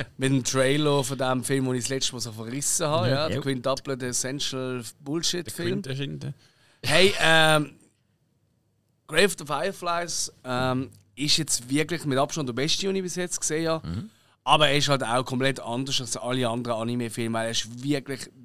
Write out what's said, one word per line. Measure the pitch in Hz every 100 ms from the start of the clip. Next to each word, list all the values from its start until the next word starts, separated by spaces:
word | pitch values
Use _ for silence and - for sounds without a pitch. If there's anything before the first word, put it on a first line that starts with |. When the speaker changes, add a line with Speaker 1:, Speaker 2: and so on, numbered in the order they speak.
| - -
Speaker 1:
Mit | 135
dem | 135
Trailer | 117 135 131 147 151 143
von | 127 131
dem | 127 127
Film, | 113 135 131
den | 127
ich |
das | 113
letzte | 135 -
Mal | 123
so | 117
verrissen | 107 113 135 - - 156
habe. | 160 180
Speaker 2:
Ja. | 139
Speaker 1:
Ja, | 156
der | 143
Speaker 3:
Ja. |
Speaker 1:
Quintuplet | 139 131 131 135 143 131
Essential | 127 120 131 139 - 131 127 127 113 -
Bullshit-Film. | 147 165 - 180 160 - 175 196
Speaker 2:
Der | 185 135
Quintessential. | 143 147 139 - _ _ _ _
Speaker 1:
Hey, | - 156 196 196
ähm, | 160 160 160 156 147 - _ _ _ _ _ _ _ _ _ _ _ _ -
Grave | 160 202
of | -
the | 147
Fireflies, | 143 185 - 175 170 175 - - -
ähm, | 127 123 131 127 127 - _ -
ist | 147 165
jetzt | 147 - 120
wirklich | 143 151 165 147
mit | 131
Abstand | 143 165 127
der |
beste, | 120 151 - 196
den | 190
ich |
bis | 180 175
jetzt | 180 -
gesehen | - 156 165
habe. | 160 -
Speaker 3:
Mhm. | 92 214 _ _ _ 127
Speaker 1:
Aber | 151 147
er | 143
ist | 135
halt | 139
auch | 113 123
komplett | 127 127 135 127
anders | 110 120 135 131
als | 113 104
alle | 120 131 120
anderen | 117 120 113
Anime-Filme, | 113 120 113 120 113 113
weil | 113
er |
ist | 113 110 120
wirklich, | 139 143 135 131 - -